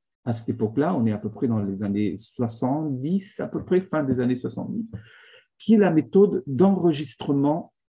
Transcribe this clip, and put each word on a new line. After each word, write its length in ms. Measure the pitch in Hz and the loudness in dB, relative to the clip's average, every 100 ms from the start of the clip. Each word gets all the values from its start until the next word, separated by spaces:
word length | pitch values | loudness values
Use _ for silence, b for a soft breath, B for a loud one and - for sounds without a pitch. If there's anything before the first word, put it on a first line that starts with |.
| _ _ 123 | _ _ -6
à 80 | |
cette 160 | 110 - | -6 -4
époque-là, 460 | 110 110 123 160 156 | -4 -2 0 0 0
on 100 | 113 | 0
est 60 | |
à 60 | 104 | -2
peu 120 | 107 | -6
près 180 | - 127 | -4 -2
dans 120 | 110 | -2
les 240 | 98 98 | -2 -4
années 340 | 101 101 104 107 | -2 -2 -2 -4
soixante-dix, 1200 | - - 113 113 127 147 156 127 143 196 - - | -10 -6 -6 -4 -4 -2 -4 -4 -4 -4 -6 -10
à 60 | - | -8
peu 160 | - | -8
près 180 | - 185 | -2 -2
fin 220 | 190 156 | 0 -4
des 180 | 135 123 | -2 0
années 160 | 123 123 | 0 -2
soixante-dix. 500 | 127 113 - - 226 B B B B B B _ | -6 -8 -8 -8 -8 B B B B B B _
Qui 160 | - 220 | 4 6
est 20 | |
la 140 | 190 | 6
méthode 520 | 160 117 190 202 - - | 4 4 6 6 4 -2
d'enregistrement 1300 | 127 190 180 170 147 151 - - 143 143 165 - _ _ | 2 4 4 2 0 -4 -8 -2 0 0 0 -6 _ _